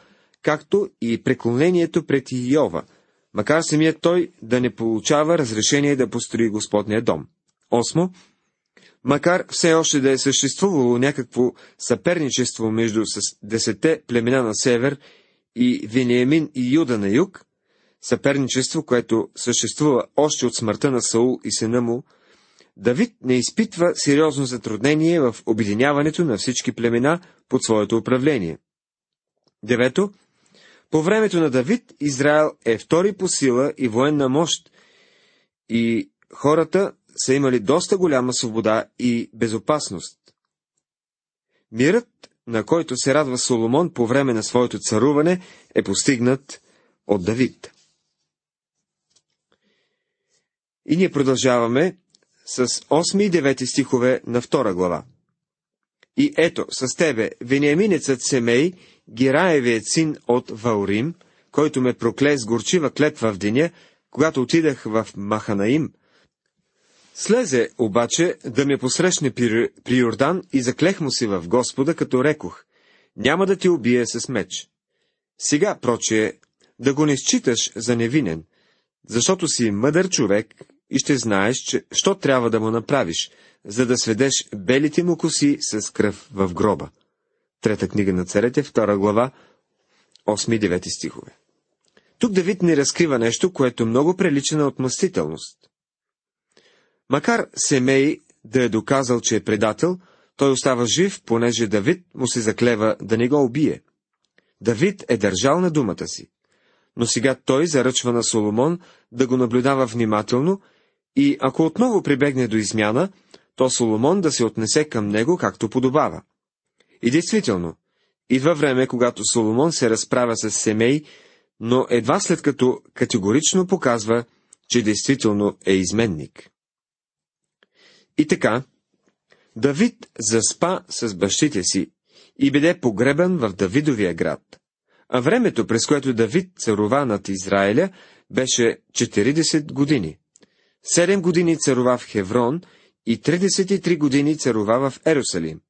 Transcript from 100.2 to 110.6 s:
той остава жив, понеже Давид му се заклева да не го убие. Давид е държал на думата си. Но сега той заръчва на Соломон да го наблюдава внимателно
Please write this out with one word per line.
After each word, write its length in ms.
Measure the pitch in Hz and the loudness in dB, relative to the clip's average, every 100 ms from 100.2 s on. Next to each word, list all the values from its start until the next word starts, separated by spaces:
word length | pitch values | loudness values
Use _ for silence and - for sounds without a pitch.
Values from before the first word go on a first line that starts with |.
| _ - | _ -2
той 160 | 139 | 0
остава 340 | 131 139 123 120 | 2 0 0 0
жив, 360 | 120 190 - - | 0 0 -2 -2
понеже 420 | 113 120 113 110 | 0 2 0 0
Давид 380 | 104 110 185 _ - | 0 0 -2 _ -6
му 120 | 127 | -4
се 140 | 123 | -2
заклева 540 | 110 101 120 110 110 - | -2 0 0 2 0 -2
да 160 | 98 113 | -2 0
не 100 | 120 | 2
го 160 | 147 | 2
убие. 380 | 131 135 147 - - _ _ _ _ _ _ _ | 2 0 -2 -2 -12 _ _ _ _ _ _ _
Давид 440 | 104 110 190 196 - | -2 0 0 0 -4
е 100 | 117 | 0
държал 420 | 101 90 135 165 | 0 2 2 2
на 120 | 180 | 2
думата 360 | 151 110 82 82 | 0 -2 -4 -10
си. 220 | - - _ _ _ _ _ _ - | -12 -18 _ _ _ _ _ _ -4
Но 80 | 117 | -2
сега 300 | 120 131 131 - | 0 0 0 0
той 220 | 135 165 | 0 2
заръчва 460 | 143 123 127 123 | 2 0 0 -2
на 100 | 120 | -2
Соломон 560 | 110 113 104 107 147 175 - _ _ | 0 0 0 0 0 -2 -10 _ _
да 160 | 120 127 | -2 0
го 100 | 127 | 0
наблюдава 480 | 123 123 131 135 123 | 2 2 2 2 0
внимателно 760 | 117 110 107 107 123 160 196 | -2 0 0 0 0 0 -2